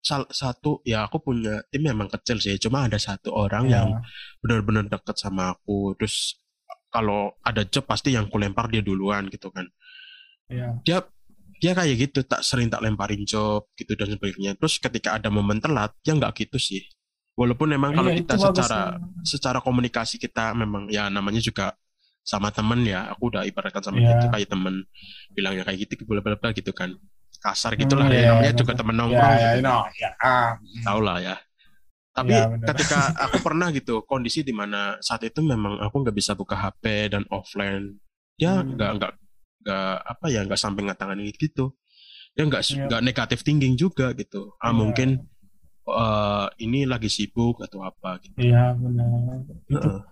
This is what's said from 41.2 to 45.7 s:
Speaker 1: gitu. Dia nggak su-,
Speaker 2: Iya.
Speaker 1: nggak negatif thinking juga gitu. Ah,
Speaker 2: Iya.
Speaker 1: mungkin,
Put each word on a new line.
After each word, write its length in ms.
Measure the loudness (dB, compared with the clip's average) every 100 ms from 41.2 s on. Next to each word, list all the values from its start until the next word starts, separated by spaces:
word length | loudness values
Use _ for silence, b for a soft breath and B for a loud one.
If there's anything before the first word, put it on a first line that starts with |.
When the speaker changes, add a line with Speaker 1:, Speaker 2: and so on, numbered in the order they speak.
| -8 -4
Speaker 1:
gitu. 340 | -4 0 -4 -4 _ B B B B -2
Dia 80 | 0
nggak 140 | 2 0
su-, 120 | -2
Speaker 2:
Iya. 100 | -2
Speaker 1:
nggak 140 | 0 0
negatif 340 | 0 -2 0 2
thinking 280 | 4 4 4
juga 320 | 2 2 -2 -2
gitu. 360 | -8 -10 -12 -4
Ah, 100 | 2
Speaker 2:
Iya. 60 | 4
Speaker 1:
mungkin, 460 | 4 4 2 2 -4 -20 -20 -20 -20